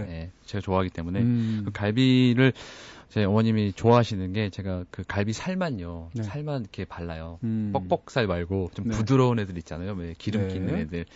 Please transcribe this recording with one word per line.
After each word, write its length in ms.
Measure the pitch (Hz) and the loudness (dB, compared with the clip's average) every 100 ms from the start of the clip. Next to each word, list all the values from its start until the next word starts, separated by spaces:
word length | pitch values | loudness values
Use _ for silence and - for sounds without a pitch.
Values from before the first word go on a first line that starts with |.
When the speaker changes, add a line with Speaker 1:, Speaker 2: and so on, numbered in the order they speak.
| 98 | -6
Speaker 1:
네, 260 | 82 82 - - | -8 -12 -14 -10
제가 160 | 104 | -6
좋아하기 300 | 98 95 92 | 0 0 0
때문에 280 | - 85 95 | -4 -4 0
Speaker 2:
음. 420 | 120 120 113 110 104 | 2 2 0 -2 -4
Speaker 1:
그 60 | |
갈비를 840 | 101 101 110 131 127 127 117 131 - - - - - - | -2 0 2 4 6 6 6 4 2 -8 -18 -18 -20 -4
제 140 | 107 98 | 0 4
어머님이 480 | 104 113 110 101 | 4 4 4 2
좋아하시는 580 | - 113 120 110 101 92 | 2 6 6 4 -2 -4
게 160 | 95 101 | -2 -4
제가 360 | - 95 90 90 | -4 -4 -4 -6
그 120 | - 90 | -10 -4
갈비 280 | 98 101 | -2 -2
살만요. 800 | 110 180 185 175 110 87 85 82 | -2 -4 -4 -2 -4 -6 -8 -8
Speaker 2:
네. 100 | 117 | -6
Speaker 1:
살만 380 | 107 147 151 139 | -4 -6 -6 -6
이렇게 240 | 104 - 92 | -6 -8 -10
발라요. 540 | - 85 80 82 82 | -8 -8 -8 -10 -6
Speaker 2:
음. 280 | 113 110 107 | -2 -2 0
Speaker 1:
뻑뻑살 540 | 101 92 87 - 139 107 | -2 0 -2 0 0 0
말고 440 | 87 85 98 87 - | 0 0 -2 -2 -4
좀 120 | 113 | -2
Speaker 2:
네. 60 | 107 | 0
Speaker 1:
부드러운 440 | 110 131 127 117 | 4 6 6 2
애들 180 | 98 85 | -2 -6
있잖아요. 360 | - 78 95 | -8 -8 -6
왜 200 | 95 85 82 | -6 -8 -6
기름기 360 | - 104 95 | -2 0 0
Speaker 2:
네. 60 | 92 | -2
Speaker 1:
있는 180 | 98 170 | -2 -2
애들. 260 | - 85 - | -2 -6 -8